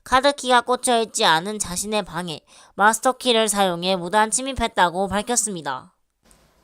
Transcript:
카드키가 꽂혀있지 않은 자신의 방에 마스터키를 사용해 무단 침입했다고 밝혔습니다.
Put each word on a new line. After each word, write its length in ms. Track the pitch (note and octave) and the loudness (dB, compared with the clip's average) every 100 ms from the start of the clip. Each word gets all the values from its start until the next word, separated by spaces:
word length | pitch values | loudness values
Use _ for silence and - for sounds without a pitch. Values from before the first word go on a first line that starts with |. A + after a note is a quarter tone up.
카드키가 560 | - B3+ C#4 C#4+ B3 B3 | -2 2 2 0 2 2
꽂혀있지 640 | A#3 B3 B3+ A#3 A3 - | 2 0 2 0 0 0
않은 360 | G#3 D#3+ F#3 G#3+ | 2 2 0 -8
자신의 440 | F3+ F3+ G3+ G#3+ | -8 -8 -4 -4
방에 380 | F#3+ E3+ F3+ D3 - - - - | -4 -8 -8 -10 -14 -20 -12 2
마스터키를 720 | G3+ A3 C4 B3+ B3+ A3+ A3 | 2 4 0 0 0 2 2
사용해 480 | G3+ G3 E3+ F3+ F#3+ | 0 0 0 -2 -2
무단 360 | E3+ G#3+ G#3+ | 0 0 2
침입했다고 760 | G#3+ C4 B3 A3+ C4 C#4 F3 G3 | 0 -4 -4 -4 2 0 0 -2
밝혔습니다. 880 | G3 G#3+ A#3+ - F3+ C#3 C3 F3+ _ _ _ _ _ _ _ | -2 -2 -2 -2 -4 -8 -8 -12 _ _ _ _ _ _ _